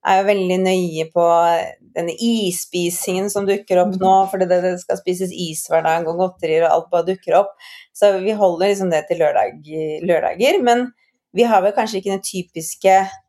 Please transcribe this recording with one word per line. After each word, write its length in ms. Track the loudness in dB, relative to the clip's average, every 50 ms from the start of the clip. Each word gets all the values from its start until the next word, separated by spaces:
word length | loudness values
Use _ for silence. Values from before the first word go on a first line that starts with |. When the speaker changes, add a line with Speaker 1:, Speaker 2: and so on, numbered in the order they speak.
| _
Speaker 1:
er 120 | 2 2
jo 100 | 2 4
veldig 320 | 2 2 0 2 0 0 0
nøye 480 | 2 2 0 0 0 -2 -4 -6 -6 -4
på 160 | _ 0 2 4 4 4 4 2 2 0 -2 -6 -12 _ _ _
denne 260 | _ -6 -6 -6 -6
isspisingen 1120 | -2 -2 0 0 0 -2 -2 -4 -6 -10 -6 -6 -4 -2 -2 -4 -4 -6 -4 -4 -2 -4 -4
som 160 | -4 -4 -2
dukker 320 | -2 -2 -2 -2 _ 2 2
opp 160 | 2 2 0
nå, 180 | 0 2 4 4 4 4
Speaker 2:
Mhm. 60 | 2
Speaker 1:
fordi 180 | 0 -2 0 2
det, 120 | 2 0 2
det 120 | 0 -4 -4
skal 160 | -4 -6 -6
spises 340 | -6 -2 -4 -4 -4 -4 -6
is 360 | -6 -8 -8 -8 -8 -10 -6 -2
hver 140 | -2 0 2
dag, 220 | 2 -2 0 -2 -4
og 80 | -2 -2
godterier 460 | -2 -4 -4 _ -4 -2 0 2 2
og 80 | 2 2
alt 180 | 0 0 0
bare 160 | -2 -2 0
dukker 280 | -2 -4 -6 _ 0 2
opp. 140 | 2 2 0 -6 _ -20 -20 -20 -20 -20 _ _
Så 200 | 2 2 2 2 2 -2
vi 80 | -2 0
holder 360 | 2 2 0 2 2 0 0
liksom 220 | 0 0 0 0
det 160 | 0 -2 -2 -2
til 100 | -2 0
lørdag, 420 | 0 2 2 0 -2 -2 -6 -12 -18 -12 -8 -6 -6 -6 -6 -6 -2
lørdager, 600 | 0 0 0 0 -2 -2 0 0 2 2 2 2
men 300 | 2 2 2 0 -4 _ _ _ _ _ _ _ _ _
vi 80 | 0 2
har 180 | 4 4 4 2
vel 100 | 2 0
kanskje 280 | 0 -4 -2 -4 -6
ikke 140 | -4 -4 -6
den 60 | -6 -6
typiske 840 | -8 -8 -8 -10 _ _ -12 -12 -12 -14 -2 2 4 4 4 2 0 -8 -18 _